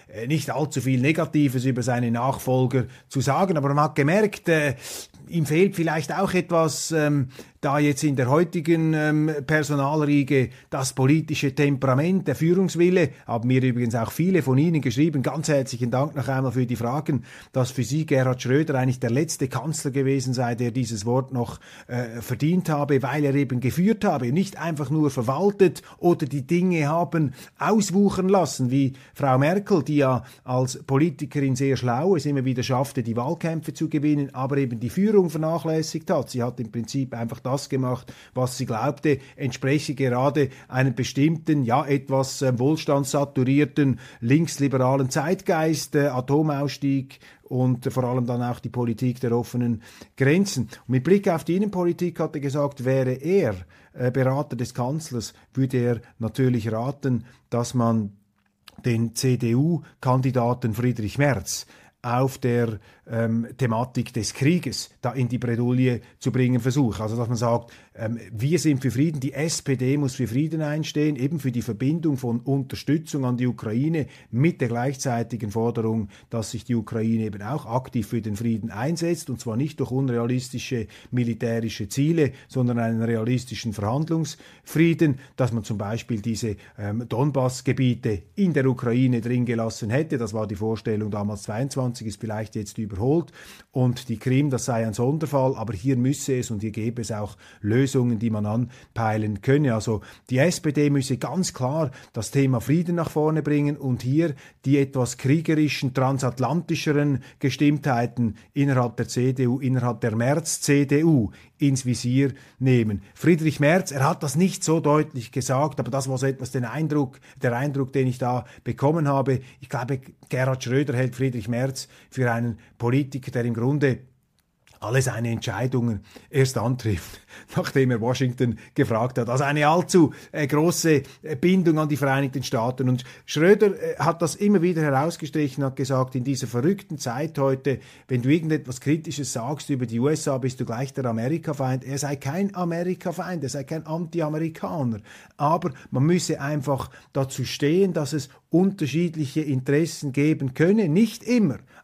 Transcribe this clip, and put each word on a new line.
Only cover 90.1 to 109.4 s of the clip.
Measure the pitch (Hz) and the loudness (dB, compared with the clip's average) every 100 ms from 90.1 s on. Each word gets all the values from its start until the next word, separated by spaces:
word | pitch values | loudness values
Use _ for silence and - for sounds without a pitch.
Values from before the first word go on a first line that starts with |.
| 139 | -2
Das | 113 110 | -4 -4
war | 104 | -4
die | 101 | -4
Vorstellung | 110 110 - 107 107 | -4 -2 -2 -2 -2
damals | 104 104 104 | -4 -4 -6
zweiundzwanzig, | - 107 139 135 127 123 110 | -6 -4 -4 -2 -4 -4 -10
ist | - | -8
vielleicht | 110 107 107 113 | -6 -6 -6 -6
jetzt | 104 - | -8 -8
überholt. | 107 95 123 165 - - - - - | -6 -2 2 2 0 -10 -20 -20 -8
Und | 131 127 120 - | 0 0 0 -6
die | 113 | -6
Krim, | 127 131 147 | 0 2 2
das | 127 - | 0 -2
sei | 117 113 | -2 -2
ein | |
Sonderfall, | 104 123 156 156 139 131 131 | 0 0 0 -2 0 0 0
aber | 110 | -4
hier | 92 123 127 | -4 0 2
müsse | 127 147 - 127 | 2 0 -2 -2
es | - | -2
und | 107 | -4
hier | 110 | -6
gäbe | 107 110 117 | -4 -4 -4
es | 110 | -6
auch | 107 104 - - - | -6 -8 -10 -20 -8
Lösungen, | 104 117 135 131 123 113 | 0 2 2 2 0 0
die | 113 | 0
man | 107 104 | -2 0
anpeilen | 117 123 - - - 110 110 107 101 | -2 -2 -6 -12 -4 0 0 -2 -2
könne. | - 139 143 | 2 4 4
Also | 113 101 107 - - - | 0 0 -4 -4 -18 -4
die | 127 | 2
S | 165 170 | 2 2
P | 156 | -2
D | 147 147 | 2 2
müsse | 143 135 131 | 2 0 -2
ganz | 135 165 180 | -2 -2 -4
klar | - 127 156 147 - - | -2 -2 0 -2 -4 -10
das | 120 104 | -8 -2
Thema | 139 135 123 | 2 2 2
Frieden | - 160 170 175 | 2 0 2 -2
nach | 160 | -2
vorne | 156 151 156 | 0 2 0
bringen | 151 147 147 151 | 2 2 2 -2
und | 139 120 | -2 -2
hier | 123 143 170 135 - _ 135 | 0 2 0 -2 -12 _ 2
die | 143 | 2
etwas | 139 135 120 - | 2 0 -2 -2
kriegerischen, | 131 160 160 156 151 - 135 | 2 2 2 2 2 0 -2
transatlantischeren | 131 131 135 131 120 123 170 - 156 - 147 147 131 - - | 0 0 0 -2 -2 -2 -2 -2 -2 0 2 2 0 -4 -4
Gestimmtheiten | 139 131 147 147 151 120 120 127 117 104 - | -4 2 2 2 0 0 0 0 -2 -2 -8
innerhalb | 143 139 131 120 - | -2 2 2 0 -2
der | 113 | -4
C | - 127 | 0 0
D | 131 | 2